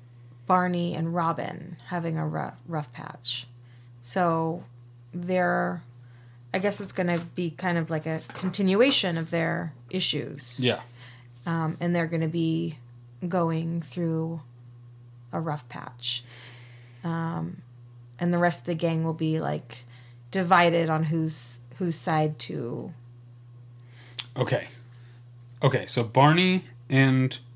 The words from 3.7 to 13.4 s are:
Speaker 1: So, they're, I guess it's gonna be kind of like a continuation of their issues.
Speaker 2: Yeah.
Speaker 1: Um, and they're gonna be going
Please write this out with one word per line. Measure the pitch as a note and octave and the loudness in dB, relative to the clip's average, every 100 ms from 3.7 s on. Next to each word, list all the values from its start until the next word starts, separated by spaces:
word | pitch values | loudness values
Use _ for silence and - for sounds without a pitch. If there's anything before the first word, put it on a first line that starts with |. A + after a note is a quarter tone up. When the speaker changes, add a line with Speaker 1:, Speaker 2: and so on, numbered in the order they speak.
| - - - | -20 -20 -18
Speaker 1:
So, | - G3+ F3 E3 E3 F3 - - - - - | -4 0 2 2 0 -4 -10 -20 -20 -20 -12
they're, | F3+ F3 F#3 F3 F3 F3 F3+ - - - - - - - | -8 -2 2 2 2 0 -4 -10 -20 -20 -20 -20 -20 -6
I | F#3+ | -2
guess | G3+ G3 | -2 -2
it's | G3 | -6
gonna | - F3 E3+ E3+ - | -4 0 0 -4 -6
be | F3 | -6
kind | D#3 F#3 E3+ | -4 -2 -2
of | D#3+ | -2
like | D#3+ D#3+ | -4 -4
a | D#3+ - | -6 -8
continuation | - F#3 - F#3+ G3 C4+ C#4 F#3 E3 | -6 -4 0 2 6 6 4 2 -2
of | D#3+ | -2
their | E3+ E3 D#3+ E3+ - - | -2 0 -2 -6 -10 -6
issues. | F#3 F3+ D3 A#2+ - - - | -2 0 -2 -4 -8 -8 0
Speaker 2:
Yeah. | B2+ G#2+ - - - - - - - | 2 0 -4 -20 -20 -20 -20 -12 -4
Speaker 1:
Um, | E3 D#3+ - | -2 -2 -2
and | F3 F3 | 0 0
they're | E3 | 0
gonna | E3+ D#3+ | 0 -2
be | E3+ D#3+ D#3+ E3+ D#3 - - - - F3 | 0 0 0 -2 -8 -16 -20 -20 -10 -4
going | F3+ | 0